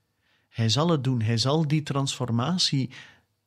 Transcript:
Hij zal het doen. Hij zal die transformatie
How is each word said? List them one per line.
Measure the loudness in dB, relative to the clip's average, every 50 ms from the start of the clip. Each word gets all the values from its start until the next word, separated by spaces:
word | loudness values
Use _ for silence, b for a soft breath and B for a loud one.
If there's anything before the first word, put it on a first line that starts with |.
| _ _ _ _ _ _ _ _ _ _
Hij | -4 -2 0 2
zal | 2 2 2 2
het | 2 2 2
doen. | 0 0 0 0
Hij | 0 0 0
zal | 2 2 2 2 2 2
die | 0 -2 -2
transformatie | -2 -2 -2 -2 -2 -4 -4 -4 -2 -2 0 0 0 0 0 0 0 0 0 -2 B B B B B B B B B _ _ _